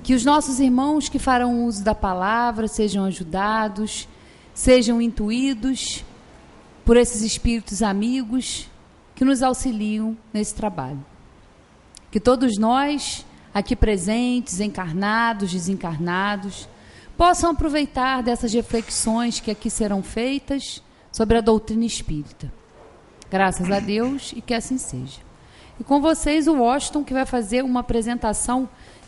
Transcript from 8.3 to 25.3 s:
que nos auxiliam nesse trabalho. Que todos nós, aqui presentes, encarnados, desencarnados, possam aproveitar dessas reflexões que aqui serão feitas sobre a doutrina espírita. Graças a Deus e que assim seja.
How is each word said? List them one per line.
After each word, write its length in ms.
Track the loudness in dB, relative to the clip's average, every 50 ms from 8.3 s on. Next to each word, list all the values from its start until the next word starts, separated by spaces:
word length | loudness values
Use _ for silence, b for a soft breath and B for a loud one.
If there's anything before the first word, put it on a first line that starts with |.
| -2 -4 -4 -4 -8 -10 -12 -14 -20 -20 -20 -20 -20 -20 _ -20 -4
que 80 | 0 2
nos 180 | 2 4 4 2
auxiliam 720 | 0 0 0 -2 -4 -2 -2 -2 -2 -2 -2 -2 -4 -6 -8 -12 -6 -4
nesse 220 | -2 -2 -2 -4
trabalho. 500 | -4 -4 -4 -4 -4 -8 -8 -8 -10 -12 -14 -20 -20 -20 -20 -20 -20 -20 -20 -20 -20 -20 _ _ -20 -20 -20 -20 -20 -20 -6 -6
Que 80 | 0
todos 360 | 4 4 4 4 4 0 2
nós, 720 | 2 2 2 2 2 2 0 -2 -2 -4 -6 -10 -10 -12 B B B B B B
aqui 220 | -2 0 0 2
presentes, 880 | 2 2 2 2 0 0 0 0 0 0 0 0 -2 -2 -4 -4 -4
encarnados, 920 | -4 -4 -4 -6 -8 -6 -4 -2 0 0 2 2 2 0 0 0 -2 -2 -2
desencarnados, 1160 | -4 -2 -2 -4 -4 -4 -6 -4 -4 -2 -2 0 0 0 0 -2 -4 -6 -8 -10 -10 -16 -18 B B B B B B B B B
possam 340 | 4 4 4 4 4 2 0
aproveitar 720 | 0 2 0 0 2 0 -2 -2 -2 -2 0 0 0 0 0
dessas 300 | -2 -2 0 -2 0 0
reflexões 880 | 0 -2 0 -2 -4 -4 -2 -4 -4 -2 0 0 0 0 -2 -2 -4
que 100 | -6 -6
aqui 180 | -8 -4 -6 -6
serão 320 | -2 -2 -2 0 0 -2
feitas 800 | -4 -6 -6 -4 -4 -2 -4 -4 -4 -4 -6 -6 -6 -8 -14 -14 b b b b b b
sobre 280 | b -2 2 4 4 4
a 20 |
doutrina 440 | 6 6 4 4 2 0 -2 0 0
espírita. 680 | 0 -2 -4 -4 -4 -4 -6 -6 -10 -14 -14 -14 -14 -14 -16 -20 -20 -20 -20 -20 -20 -20 -20 -20 -20 -20 -20 -12 -4
Graças 400 | 0 2 2 2 2 0 -2 0
a 120 | 0 0
Deus 520 | 0 0 0 0 0 0 -2 -4 -6 -10 -12
e 40 | -12
que 140 | -6 -4 -4
assim 240 | -4 -2 -4 -4 -4
seja. 480 | -4 -6 -8 -8 -10 -10 -12 -18 -20 -20